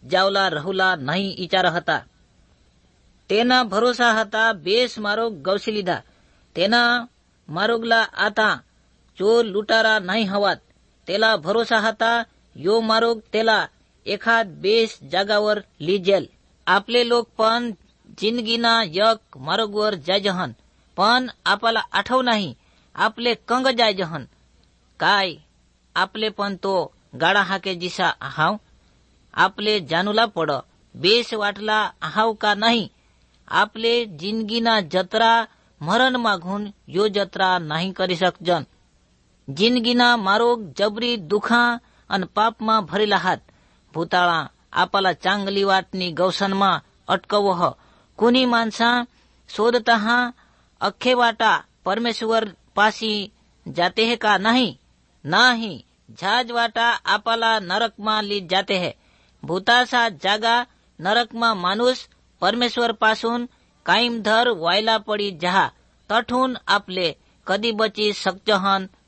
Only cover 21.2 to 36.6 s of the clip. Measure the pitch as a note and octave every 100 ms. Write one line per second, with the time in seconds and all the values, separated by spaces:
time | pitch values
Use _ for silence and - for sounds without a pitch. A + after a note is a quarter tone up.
21.2 | B3 - F3 G#3 A#3 A3 - F#3+ G3 B3+
22.2 | B3 G#3+ E3 - _ _ _ - G#3+ A#3
23.2 | A#3+ A3 - B3 C4 A#3+ A3 G3 E3 D#3
24.2 | A#2 _ _ _ _ _ _ - D#3+ G3+
25.2 | F#3+ - _ _ _ _ _ F3 F#3+ G#3+
26.2 | G#3+ G#3 G3+ F#3 G3 F#3+ D3 _ _ B2+
27.2 | D#3+ G3+ F#3 F#3+ F#3+ F3+ F3 - E3 -
28.2 | C3+ D#3 D#3+ G#3+ _ _ _ _ _ _
29.2 | _ - F#3+ G#3 G#3+ G#3+ C#3 E3 G3+ G#3+
30.2 | A#3 E3+ D3+ C3+ - _ _ B2 F3 A#3+
31.2 | A3+ A3 G#3 G3 G#3+ G#3+ G3+ - D#3+ F3
32.2 | A3+ G#3+ G#3 G3+ A3+ A#3 E3 _ _ _
33.2 | _ _ - F3 G#3 A3 A3+ A#3+ A3+ D3
34.2 | F#3+ A3+ G#3 A#3 A#3 A3 D#3+ F#3 F#3 A3
35.2 | A3+ A#3 G#3+ _ _ - D3+ A3+ C4 B3+
36.2 | A3+ F#3+ F3+ G3+